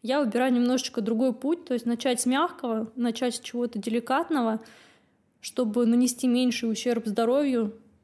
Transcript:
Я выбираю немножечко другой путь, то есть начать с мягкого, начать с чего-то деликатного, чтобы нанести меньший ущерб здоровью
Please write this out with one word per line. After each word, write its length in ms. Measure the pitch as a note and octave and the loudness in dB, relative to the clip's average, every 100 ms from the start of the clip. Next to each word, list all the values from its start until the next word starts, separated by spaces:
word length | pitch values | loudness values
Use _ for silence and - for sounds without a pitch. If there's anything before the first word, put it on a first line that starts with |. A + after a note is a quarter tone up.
Я 160 | A3+ C#4 | 0 0
выбираю 320 | B3+ A#3 C4 | 2 2 2
немножечко 480 | B3 A#3+ B3+ - - | 4 2 2 -2 -4
другой 320 | G#3 A3+ C4 | -2 2 0
путь, 320 | B3+ C#4 E4+ | 0 -2 -4
то 100 | - | -2
есть 120 | A#3+ A#3 | -4 -2
начать 340 | A#3 C4+ B3 | -2 0 0
с 60 | B3 | 2
мягкого, 640 | C4+ F4 - B3 A3 A3 - | 2 0 -2 -4 -2 -4 -2
начать 400 | A#3 A3+ B3+ A#3 | -4 0 -4 -4
с 40 | |
чего-то 380 | - A#3+ A#3+ G#3+ | -8 -4 -4 -4
деликатного, 840 | G#3 A3+ A#3 C4 E4 D4+ A3+ A3+ - - - _ _ _ _ _ | -2 -4 0 -2 0 0 0 -2 -8 -20 -20 _ _ _ _ _
чтобы 460 | - - A#3 A3+ A#3 | -8 -4 -2 2 4
нанести 400 | A#3+ B3 B3 B3+ | 4 2 2 0
меньший 460 | A#3+ B3+ A#3 A#3 | 2 2 0 -2
ущерб 340 | G#3+ B3 A#3 A3 | -2 0 -2 -2
здоровью 680 | G3+ A3+ C4+ D4 B3 G#3+ - - _ | 0 2 2 2 0 -2 -6 -20 _